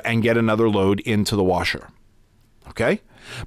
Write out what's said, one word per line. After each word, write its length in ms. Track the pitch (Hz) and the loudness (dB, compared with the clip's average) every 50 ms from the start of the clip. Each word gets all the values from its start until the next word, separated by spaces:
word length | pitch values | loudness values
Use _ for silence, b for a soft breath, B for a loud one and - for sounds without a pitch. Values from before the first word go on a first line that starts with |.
| - | 0
and 180 | 113 117 113 107 | 0 -2 0 2
get 140 | 117 117 | 2 2
another 320 | 117 113 113 107 107 113 113 | 2 2 2 2 2 2 2
load 320 | 104 101 95 98 104 101 | 2 2 2 2 0 0
into 340 | - 120 107 104 101 - 110 | -2 -2 0 0 0 0 0
the 80 | 101 95 | 0 2
washer. 460 | 92 90 87 87 - - - - - - _ _ _ _ _ _ _ _ _ _ _ _ _ - - | 2 0 0 -2 -4 -6 -8 -10 -18 -20 _ _ _ _ _ _ _ _ _ _ _ _ _ -20 -14
Okay? 320 | - - 113 135 190 214 _ B B B B B B B B | -6 -2 0 0 0 -2 _ B B B B B B B B